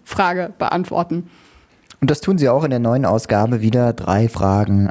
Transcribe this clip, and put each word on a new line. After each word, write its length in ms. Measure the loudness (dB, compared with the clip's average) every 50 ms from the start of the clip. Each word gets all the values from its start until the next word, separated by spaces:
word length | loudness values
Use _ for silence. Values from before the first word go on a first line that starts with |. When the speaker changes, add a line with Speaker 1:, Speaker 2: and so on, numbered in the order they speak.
| _
Speaker 1:
Frage 480 | -8 -2 -2 0 0 0 -2 -6 -8 -6 -6
beantworten. 720 | -4 -2 -2 -4 -4 -2 -4 -4 -2 -2 -4 -6 -6 -10 -16 -20 _ _ _ -20 _ _ _ _ _ _ -6 -2
Speaker 2:
Und 120 | 0 0
das 100 | 0 0
tun 160 | 0 0 0 2
sie 100 | 2 2
auch 160 | 2 2 0
in 60 | 0
der 100 | 0 0
neuen 260 | 0 0 0 0 0
Ausgabe 560 | 0 0 -2 0 0 0 0 2 0 0 0
wieder. 300 | 0 2 2 2 2 0
Drei 380 | -2 -2 -2 -2 0 2 2 0
Fragen 600 | 0 -2 0 0 2 2 2 2 2 2 0 0